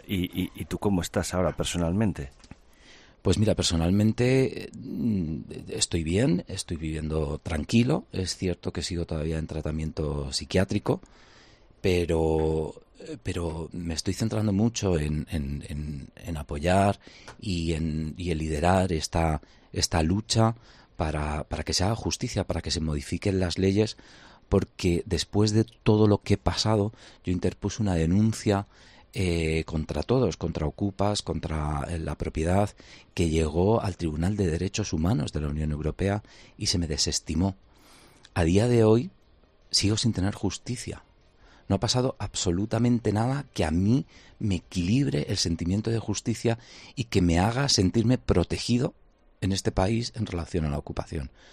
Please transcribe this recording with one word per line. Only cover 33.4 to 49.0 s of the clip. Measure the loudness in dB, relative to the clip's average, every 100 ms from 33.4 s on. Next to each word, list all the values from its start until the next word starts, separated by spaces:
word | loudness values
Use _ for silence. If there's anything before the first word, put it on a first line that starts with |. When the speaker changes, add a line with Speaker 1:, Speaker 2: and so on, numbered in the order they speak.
| 2 2 4 4
Speaker 2:
al | 0 -4
Tribunal | -4 0 0 0
de | 0
Derechos | 0 -2 -4 -4
Humanos | 0 0 0 -2
de | -4
la | -4
Unión | -2 -2
Europea | -2 -4 -2 -2 -2 -6 -20 -20 -8
y | -2
se | -2
me | -2
desestimó. | -2 -2 -2 -2 0 0 -2 _ _ -20 -20 -20 -20 -8 0
A | 4
día | 4 4
de | 6 6
hoy | 6 2 -10 _ _ _ _ _
sigo | 0 2 2
sin | 0
tener | 0 -2
justicia. | -2 -4 -4 -8 -10 -10 -14 -16 _ _ _ -20 -20 -2
No | 0
ha |
pasado | 2 2 0 -2
absolutamente | -8 -4 0 0 0 0 2 2 2
nada | 0 0 -2 -6
que | -2 0
a |
mí | 2 4 2 0 -12 -20 -6
me | -2 -2
equilibre | -2 -2 2 2 2 0 -2
el | -2
sentimiento | -2 -2 0 0 0
de | -2
justicia | -2 -4 -4 -2 0 -2 -6 -20 -16 -10
y | -2
que | 2
me | 4 4
haga | 4 2 0
sentirme | 2 2 2 2 2
protegido | 2 2 2 -2 0 0 0 -6